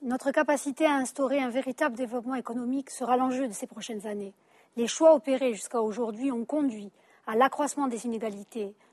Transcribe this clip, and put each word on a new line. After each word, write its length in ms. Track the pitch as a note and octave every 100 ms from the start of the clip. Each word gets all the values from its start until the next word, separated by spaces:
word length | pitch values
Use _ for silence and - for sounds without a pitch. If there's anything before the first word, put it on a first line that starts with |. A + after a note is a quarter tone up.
notre 260 | B3+ B3+ C#4
capacité 560 | D4+ D4 C#4+ C#4+ C4 D#4
à 80 |
instaurer 480 | C#4+ B3+ - C4 C#4
un 80 | B3+
véritable 460 | A#3+ C4 B3 D4+ A#3
développement 400 | B3 B3 A#3 C4
économique 560 | A#3+ A#3+ A#3+ C4+ C4
sera 260 | - A#3 B3+
l'enjeu 300 | C4 B3+ C4
de 60 |
ces 120 | G3 B3+
prochaines 400 | A3+ G3+ G#3+ G#3+
années. 300 | G#3 G3 - _ _ _ -
Les 80 | A#3
choix 300 | - D#4+ D4+
opérés 400 | - C4 C4 G3+
jusqu'à 260 | - A#3+
aujourd'hui 500 | A3 G3+ A#3 G#3+ C4+
ont 140 | A#3 A3+
conduit 460 | D4+ C#4 G#3+ G3+ - _ _ -
à 100 | A3
l'accroissement 520 | C4 C#4 C#4+ - C4+
des 180 | A#3 A#3+
inégalités, 720 | A3+ A3 G3+ G3+ A#3 G3+ G#3 _